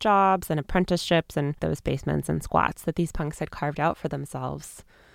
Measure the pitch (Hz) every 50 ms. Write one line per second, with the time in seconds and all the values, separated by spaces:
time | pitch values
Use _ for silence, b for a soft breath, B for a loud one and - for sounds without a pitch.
0 | - 220 202 196 196 190 190 180 - - 165 151 143 - - 185 185 - 180 170
1 | - - 175 165 - - - 156 143 143 151 - - 160 160 - - - 139 139
2 | - 147 151 147 143 - 160 156 - - - 160 - - - - - - 156 -
3 | 170 160 - - 156 147 - - - - - - - 147 143 143 147 165 - -
4 | - 151 - 139 143 - - 131 127 127 139 143 147 - - - - b b b
5 | b b